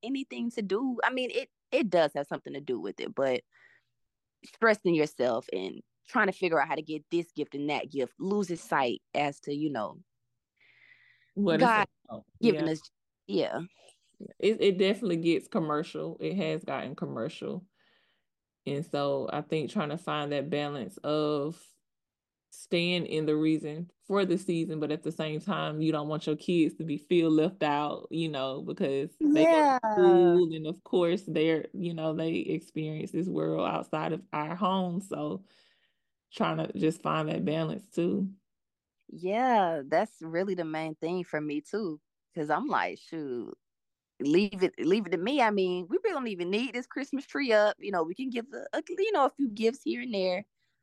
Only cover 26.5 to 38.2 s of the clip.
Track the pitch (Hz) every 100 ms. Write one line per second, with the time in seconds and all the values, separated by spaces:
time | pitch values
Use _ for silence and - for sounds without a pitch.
26.5 | 175 151 - 160 147 - 180 165 156 160
27.5 | - 151 143 147 - - 160 160 143 135
28.5 | 135 - - 165 139 151 - 302 302 320
29.5 | 330 294 262 220 208 180 180 175 175 170
30.5 | 160 156 175 - 190 170 175 - 160 160
31.5 | 160 - - 175 165 160 160 165 165 -
32.5 | 160 - - 156 156 156 - 185 156 156
33.5 | 160 - 160 - 156 160 156 - 151 156
34.5 | 180 190 190 180 175 196 202 151 190 190
35.5 | _ _ _ _ _ _ _ _ - 165
36.5 | 160 160 - 156 160 156 156 156 165 -
37.5 | 156 160 156 - - 175 196